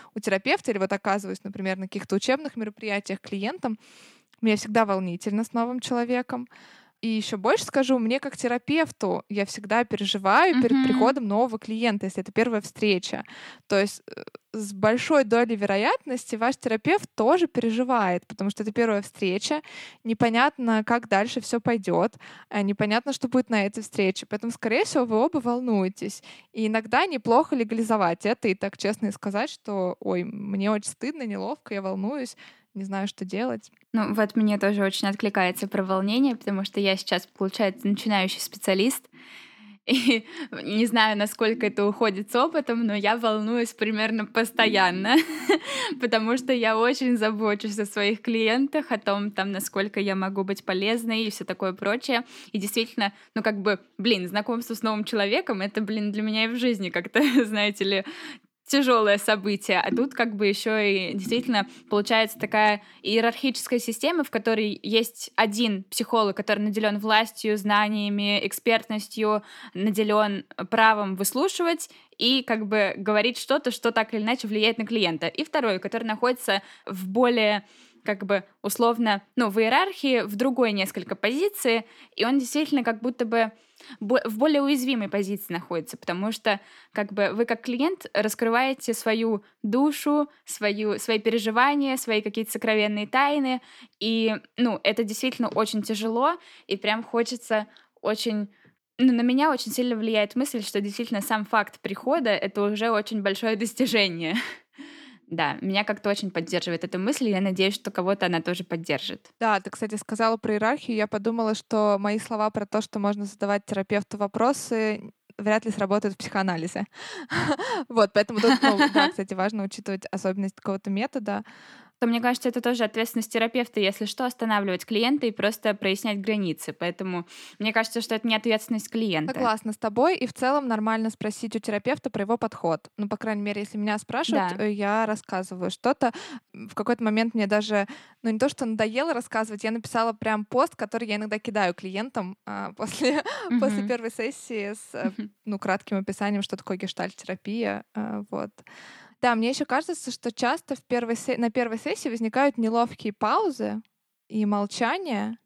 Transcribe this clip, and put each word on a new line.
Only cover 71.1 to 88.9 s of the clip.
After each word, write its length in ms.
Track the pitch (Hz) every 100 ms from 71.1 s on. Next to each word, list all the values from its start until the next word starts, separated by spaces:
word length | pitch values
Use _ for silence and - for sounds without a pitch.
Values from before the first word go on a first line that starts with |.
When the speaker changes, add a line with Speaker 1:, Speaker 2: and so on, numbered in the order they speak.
| 185
Speaker 2:
выслушивать 720 | 202 247 370 - 339 339 - - _ -
и 260 | 233 262
как 240 | 254 220 208
бы 260 | 214 196 -
говорить 400 | 196 214 226 233
что-то, 320 | - 285 254
что 200 | 233 233
так 220 | 226 220
или 80 | 220
иначе 240 | 214 254 214
влияет 300 | 214 214 226
на 60 | 214
клиента. 400 | 233 180 165 170
И 160 | -
второй, 360 | 311 311 233 185
который 260 | - 233 226
находится 560 | 214 240 247 - 196 - - -
в 220 | 190 185
более, 560 | 202 247 240 214 208 - - - _ -
как 200 | 202 196
бы, 180 | 196 185 _
условно, 580 | 202 - 233 233 226 196 - -
ну, 140 | 226
в 100 | 196
иерархии, 640 | 226 262 381 370 277 247
в 120 | 202 202
другой 340 | 254 254 233
несколько 420 | 202 190 - 175 190
позиции, 720 | 208 269 403 403 254 226 220 - - -
и 100 | 226
он 140 | 277
действительно 440 | 247 294 302 285
как 180 | 233 220
будто 240 | 240 247 233
бы 260 | 233 220 220 _ _ - 262
бо-, 200 | 202 254 -
в 120 | 214
более 220 | 294 285
уязвимой 460 | 277 285 247 247 196
позиции 440 | 196 190 202 -
находится, 440 | 170 - 170 151 -
потому 340 | - 175 208
что, 280 | 220 226 196 - - -
как 200 | - 202
бы, 180 | 202 196
вы 120 | 208 233
как 160 | 226
клиент 440 | - 240 302 381 -
раскрываете 800 | - 214 - 233 233 262 269 -